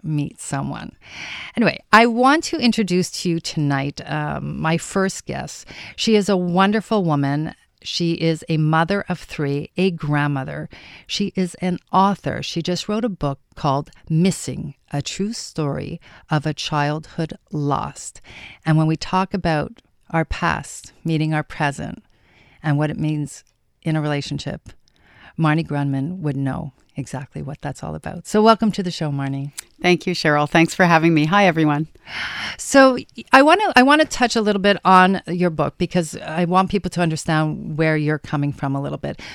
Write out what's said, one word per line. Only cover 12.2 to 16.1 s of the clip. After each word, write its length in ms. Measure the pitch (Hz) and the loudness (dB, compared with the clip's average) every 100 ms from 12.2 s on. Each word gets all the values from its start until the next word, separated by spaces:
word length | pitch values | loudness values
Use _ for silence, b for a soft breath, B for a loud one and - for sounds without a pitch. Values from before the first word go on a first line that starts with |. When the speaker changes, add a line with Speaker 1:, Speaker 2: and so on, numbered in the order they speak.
| - - | -4 -6
Speaker 1:
She 180 | - 170 | -6 -6
just 280 | 170 175 - | -4 -4 -4
wrote 160 | 214 | -4
a 40 | 233 | -4
book 280 | 180 147 139 _ | -4 -6 -6 _
called 360 | - 147 135 156 - b | -4 -2 -2 -4 -12 b
Missing, 640 | 160 185 - - 131 147 - _ | 2 2 0 -6 -8 -10 -14 _
A 80 | 143 | -6
True 320 | - - 202 | -6 -6 -6
Story 680 | 233 - - 147 143 - 165 b | -6 -10 -4 -4 -4 -8 -12 b